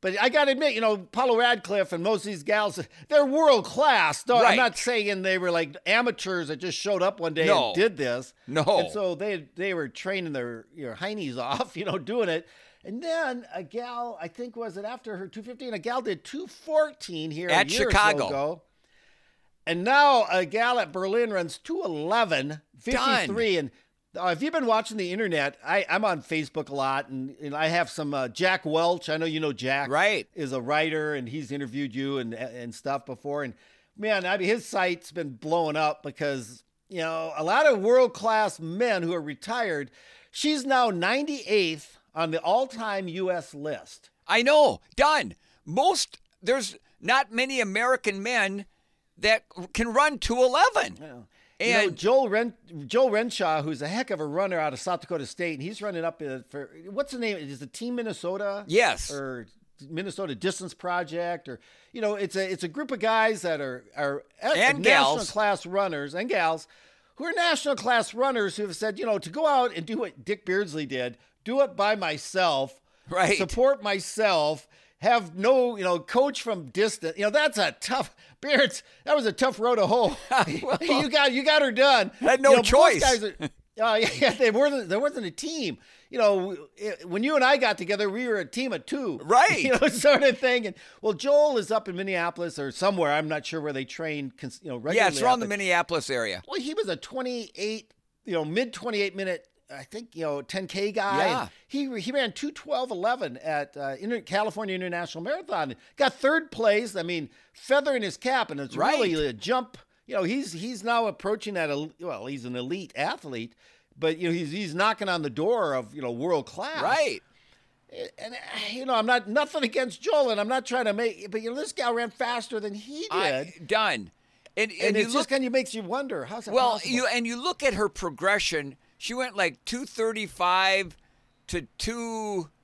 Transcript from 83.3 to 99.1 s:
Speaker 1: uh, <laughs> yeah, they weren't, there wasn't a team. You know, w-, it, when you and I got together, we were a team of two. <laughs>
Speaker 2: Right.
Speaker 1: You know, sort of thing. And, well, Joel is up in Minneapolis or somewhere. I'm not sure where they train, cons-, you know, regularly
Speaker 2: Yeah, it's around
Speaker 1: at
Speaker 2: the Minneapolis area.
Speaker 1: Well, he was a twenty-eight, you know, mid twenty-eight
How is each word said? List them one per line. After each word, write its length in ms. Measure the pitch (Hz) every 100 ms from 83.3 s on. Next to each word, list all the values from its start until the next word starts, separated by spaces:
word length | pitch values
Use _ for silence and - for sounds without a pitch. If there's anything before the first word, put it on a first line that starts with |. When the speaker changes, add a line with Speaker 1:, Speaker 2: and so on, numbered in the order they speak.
| 160 156 _ _ -
Speaker 1:
uh, 180 | 226 220 226
<laughs> 80 | 131
yeah, 120 | 269
they 200 | 214 247
weren't, 380 | 214 285 277 190
there 100 | 196
wasn't 260 | 285 277 196
a 40 |
team. 480 | - 320 320 220 120 _ - _
You 100 | 247
know, 200 | 214 202
w-, 280 | 185 175 151 _
it, 320 | 208 185 170
when 140 | 180
you 100 | 247 302
and 80 |
I 120 | 254 285
got 200 | 240 208
together, 300 | 175 202 208
we 180 | 196 247
were 100 | 214
a 80 |
team 280 | 170 - 262
of 140 | 185 -
two. 340 | 285 254 139
<laughs> 20 |
Speaker 2:
Right. 380 | 151 233 370 320
Speaker 1:
You 160 | 156 247
know, 100 | 285
sort 340 | 247 285 277
of 160 | 277 254
thing. 280 | 254 247 214
And, 80 | - - -
well, 100 | 214
Joel 460 | 208 269 285 302 254
is 120 | 180
up 180 | 214 208
in 80 | 180
Minneapolis 640 | 196 185 170 170 170 -
or 120 | 139
somewhere. 400 | - - 190 156
I'm 160 | 147 156
not 160 | 156
sure 160 | - 160
where 120 | 151
they 120 | 135
train, 480 | 135 - 160 151 139 -
cons-, 240 | 135 -
you 80 | -
know, 60 | 123
regularly 200 | 123 196
Speaker 2:
Yeah, 100 | 202
it's 120 | 143
around 140 | 240
Speaker 1:
at 60 | 254
Speaker 2:
the 80 | 226
Minneapolis 600 | 202 196 175 170 170 -
area. 320 | 131 113 92 -
Speaker 1:
Well, 120 | 269
he 140 | 262
was 140 | 311 415
a 80 | 165
twenty-eight, 960 | - 254 254 247 220 - 208 220 220 _ _ _
you 80 | -
know, 120 | 175
mid 280 | 156 180 254
twenty-eight 440 | - 240 214 202